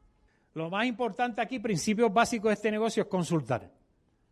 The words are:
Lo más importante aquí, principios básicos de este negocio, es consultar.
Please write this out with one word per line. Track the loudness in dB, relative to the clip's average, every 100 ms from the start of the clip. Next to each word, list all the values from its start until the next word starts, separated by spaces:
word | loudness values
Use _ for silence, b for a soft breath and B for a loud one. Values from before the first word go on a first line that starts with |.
| _ _ _ _ _
Lo | -8 -4
más | -2 -2
importante | 0 -4 -2 -2 -2
aquí, | -4 -4
principios | -2 0 0 2 4
básicos | 4 2 2 0
de | 2
este | 0
negocio, | 0 0 0
es | 0
consultar. | 0 0 0 0 -4 -4 _ _ _ _ _ _